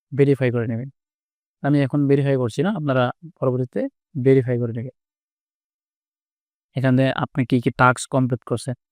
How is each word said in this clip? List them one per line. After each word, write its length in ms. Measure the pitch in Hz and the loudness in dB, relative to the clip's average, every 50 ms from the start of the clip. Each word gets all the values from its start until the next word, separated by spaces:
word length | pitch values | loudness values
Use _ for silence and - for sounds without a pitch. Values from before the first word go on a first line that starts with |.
| _ _ 139 | _ _ 0
ভেরিফাই 360 | 127 139 139 139 - 131 123 | 2 2 2 2 2 0 0
করে 160 | 117 120 117 | 0 -2 -2
নেবেন। 220 | 117 113 113 127 139 - _ _ _ _ _ _ _ _ _ _ _ _ _ - | -4 -4 -6 -8 -10 -14 _ _ _ _ _ _ _ _ _ _ _ _ _ -2
আমি 180 | 139 147 143 | 0 2 2
এখন 280 | 139 127 - 147 143 135 | 2 0 0 0 2 2
ভেরিফাই 280 | 139 143 139 139 139 | 2 2 2 2 0
করছি 260 | 127 127 113 - - 147 | 0 -2 -2 -2 -2 -2
না, 80 | 196 | -2
আপনারা 400 | 226 175 151 143 131 131 123 123 - _ - 160 - - | -2 -4 -2 -2 0 0 0 0 -2 _ -14 -20 -10 -4
পরবর্তীতে 480 | 131 131 127 123 127 127 - 202 269 277 - _ _ _ - 143 123 | -2 -2 0 -2 -2 -4 -4 -4 -6 -6 -8 _ _ _ -8 -2 2
ভেরিফাই 360 | 135 135 135 123 127 123 120 | 4 4 4 4 0 -2 -2
করে 140 | 120 117 113 | -4 -4 -6
নেবেন। 240 | 120 120 127 - _ _ _ _ _ _ _ _ _ _ _ _ _ _ _ _ _ _ _ _ _ _ _ _ _ _ _ _ _ _ _ _ _ _ _ - | -8 -12 -12 -14 _ _ _ _ _ _ _ _ _ _ _ _ _ _ _ _ _ _ _ _ _ _ _ _ _ _ _ _ _ _ _ _ _ _ _ -6
এখানে 360 | 135 123 131 127 127 135 131 - | -2 0 2 4 4 2 2 0
আপনি 340 | - 135 - - - 127 | -2 -6 -4 -2 -4 -2
কি 140 | - 139 123 | 0 0 0
কি 100 | - 139 | 0 0
টাস্ক 400 | - - 127 127 127 - - - | 0 4 4 4 2 2 -4 -4
কমপ্লিট 320 | - 135 131 120 127 117 _ | -2 0 0 0 -2 -4 _
করছেন, 320 | - 123 117 - - 123 - _ _ | -6 -6 -6 -6 -8 -12 -12 _ _